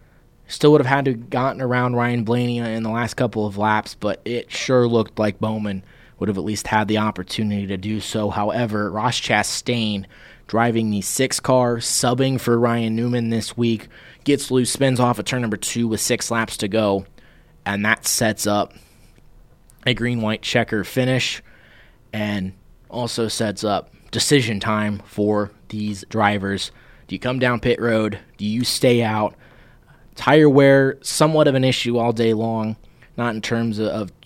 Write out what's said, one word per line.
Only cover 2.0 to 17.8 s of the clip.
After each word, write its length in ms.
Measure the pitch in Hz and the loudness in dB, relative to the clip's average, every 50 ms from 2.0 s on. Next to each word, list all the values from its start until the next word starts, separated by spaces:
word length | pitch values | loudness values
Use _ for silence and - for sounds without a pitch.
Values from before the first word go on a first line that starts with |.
| 120 120 120 120 110 | 0 0 0 0 0
Blaney 340 | 104 120 123 123 123 120 120 | 0 0 0 0 0 -2 -4
in 240 | 117 113 113 113 113 | -4 -4 -4 -4 -4
the 80 | 110 | -2
last 240 | 110 117 120 120 - | -2 -2 -2 -4 -2
couple 320 | - 131 113 - 110 107 | -2 -2 -2 0 -2 -2
of 120 | 104 98 101 | -2 -2 0
laps, 360 | 104 107 107 107 - - - | 0 2 2 0 0 -4 -8
but 280 | - - 104 - - - | -6 -4 -4 -4 -4 -6
it 260 | - 120 120 - - | -6 -6 -6 -6 -8
sure 360 | - - - - 131 123 120 | -8 -6 -2 2 2 4 4
looked 320 | 120 117 113 107 - - - | 4 4 2 0 0 -2 -2
like 200 | 107 104 101 - | -2 -2 -2 -2
Bowman 460 | 110 110 110 110 107 104 98 95 95 - - - - - - - | -4 -4 -2 -4 -4 -6 -6 -8 -10 -14 -20 -20 -20 -20 -12 -6
would 100 | - 98 | -4 -4
have 100 | 101 95 | -2 -2
at 60 | 78 | -4
least 220 | 107 107 98 - | -4 -6 -6 -4
had 220 | - 110 107 107 101 | 0 0 0 2 2
the 100 | 107 107 | 0 0
opportunity 680 | 107 107 104 - 90 - - - 110 104 104 101 98 | 0 0 -2 -6 -8 -8 -6 -4 -4 -2 -2 -4 -4
to 100 | 95 98 | -4 -6
do 240 | 92 95 104 107 107 | -6 -6 -6 -6 -6
so. 300 | 92 - - 110 107 101 | -6 -6 -4 -4 -2 -2
However, 600 | 87 107 104 104 92 117 123 110 104 104 104 98 | -2 -2 -2 0 0 0 -2 -2 -2 -2 -2 -2
Ross 300 | 87 107 110 123 120 - | -2 -2 -2 -2 -2 -2
Chastain 840 | - - 117 107 101 - - - - - 123 117 110 107 104 98 98 - - - - - - - - | -2 0 2 2 2 0 -4 -6 -4 -2 -2 0 0 -2 -2 -4 -6 -10 -16 -20 -20 -20 -20 -20 -10
driving 440 | - - 110 117 120 113 113 113 110 | -4 0 2 2 2 2 0 0 0
the 100 | 104 101 | -2 -2
six 400 | 92 - - - 131 127 - - | -2 -2 -2 -2 -2 -2 -2 -2
car, 360 | - - 131 127 123 120 120 | 0 2 2 2 2 2 0
subbing 640 | 117 - - - - - 123 123 131 135 131 135 127 | -2 -4 -4 -2 0 0 0 2 2 2 0 0 0
for 200 | - 123 117 117 | 0 2 2 4
Ryan 360 | 120 117 117 117 117 113 110 | 4 2 2 0 0 -2 -2
Newman 360 | 113 120 123 123 120 117 113 | -2 -2 0 0 -2 0 0
this 260 | 117 113 104 - - | -2 -2 -4 -4 -4
week, 320 | 120 120 117 113 107 - - - - - - - - - | -2 0 0 0 -2 -4 -10 -20 -20 -20 -20 -20 -6 0
gets 260 | - 143 131 - - | 0 0 0 0 0
loose, 200 | 127 131 123 113 | 0 0 2 0
spins 300 | - - 139 135 131 123 | 0 0 2 2 2 4
off 180 | 123 120 120 104 | 2 2 2 0
of 60 | 101 | -4
turn 160 | - 139 127 | -4 -4 -2
number 160 | 120 113 104 | -2 -2 -4
two 320 | 98 - - - 117 117 113 | -4 -4 -4 -4 -2 -2 0
with 120 | 110 101 | 0 -2
six 300 | - - 120 107 - - | 0 0 -2 -2 -2 -2
laps 280 | 117 113 113 - - - | -2 -2 -2 -2 -4 -6
to 100 | 110 101 | -4 -2
go, 380 | 104 110 107 101 98 98 98 - - - - - - - - _ _ - - | 0 0 2 2 0 0 -2 -6 -14 -20 -20 -20 -20 -20 -20 _ _ -10 -6
and 200 | 101 101 101 | -4 -2 0